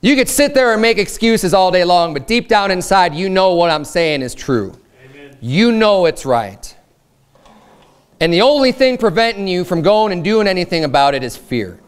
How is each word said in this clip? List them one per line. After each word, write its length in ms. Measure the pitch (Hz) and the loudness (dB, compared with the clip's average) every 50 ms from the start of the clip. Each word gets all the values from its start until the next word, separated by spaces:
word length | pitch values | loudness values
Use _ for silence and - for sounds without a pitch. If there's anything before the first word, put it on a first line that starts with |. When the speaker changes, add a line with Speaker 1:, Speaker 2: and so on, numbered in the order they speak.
Speaker 1:
You 140 | - 214 294 | 2 2 2
could 120 | 269 247 | 2 0
sit 280 | - - - 285 285 285 | -2 0 0 0 2 2
there 180 | 269 262 240 226 | 2 2 2 2
and 80 | 220 | 2
make 160 | 220 226 226 | 2 0 0
excuses 560 | 180 202 - - - 220 226 226 214 - 180 160 | 0 -2 -4 -4 -2 0 0 0 2 0 0 2
all 160 | 190 190 185 | 2 2 2
day 140 | 180 180 175 | 2 0 2
long, 320 | 175 175 175 170 170 156 | 2 2 2 0 -2 -4
but 100 | 143 131 | -8 -4
deep 220 | - 226 240 240 | -2 -2 -2 0
down 240 | - 226 208 196 196 | 0 0 0 2 0
inside, 420 | 185 180 170 - 190 196 180 175 147 | -2 -4 -2 0 2 2 2 2 0
you 160 | 156 190 196 | -4 -4 -2
know 240 | 190 185 190 190 180 | 0 2 2 2 2
what 160 | 170 175 170 | 2 2 2
I'm 160 | 160 151 147 | 0 -2 -4
saying 380 | 143 - 175 170 160 151 139 131 | -4 -2 -2 0 0 -2 -2 -4
is 100 | 123 - | -8 -10
true. 400 | - - - 131 113 101 92 - - _ _ _ _ - | -10 -4 -2 -2 -2 -2 -4 -12 -20 _ _ _ _ -20
Speaker 2:
Amen. 300 | - - - - - - _ | -20 -20 -20 -20 -20 -20 _
Speaker 1:
You 300 | - 120 131 175 226 240 | -10 -4 0 2 2 2
know 360 | 233 220 220 214 202 190 175 | 2 2 2 2 4 4 2
it's 180 | 160 156 - - | 0 0 -2 -2
right. 500 | 135 123 117 110 101 98 - - - - _ _ _ _ _ _ _ _ _ _ _ _ _ _ - _ - _ _ - _ _ _ _ _ _ _ _ _ | -2 0 0 -2 -4 -12 -16 -20 -20 -20 _ _ _ _ _ _ _ _ _ _ _ _ _ _ -20 _ -20 _ _ -20 _ _ _ _ _ _ _ _ _
And 140 | 160 165 170 | -2 0 2
the 80 | 170 | 2
only 300 | 220 262 294 294 269 254 | 2 2 2 2 2 0
thing 260 | 247 - 269 262 254 | 2 2 0 0 0
preventing 500 | 247 233 214 156 214 226 233 233 196 196 | 0 -2 0 0 2 0 0 -2 -4 -6
you 160 | 196 180 180 180 | -4 -4 -4 -2
from 200 | 175 180 165 151 | -2 -4 0 2
going 280 | 180 214 214 220 214 | 2 2 2 2 0
and 120 | 190 175 156 | -2 -4 -2
doing 240 | 196 220 220 208 | 0 0 2 2
anything 360 | 202 185 185 175 - 180 165 156 | 0 0 -2 -2 -2 -2 -4 -2
about 300 | 143 127 143 139 143 139 | 0 2 2 2 2 2
it 80 | 135 | 0
is 160 | 127 120 - | -4 -6 -10
fear. 420 | - - - 127 120 101 90 87 - _ | -14 -10 -6 -4 -4 -4 -6 -10 -20 _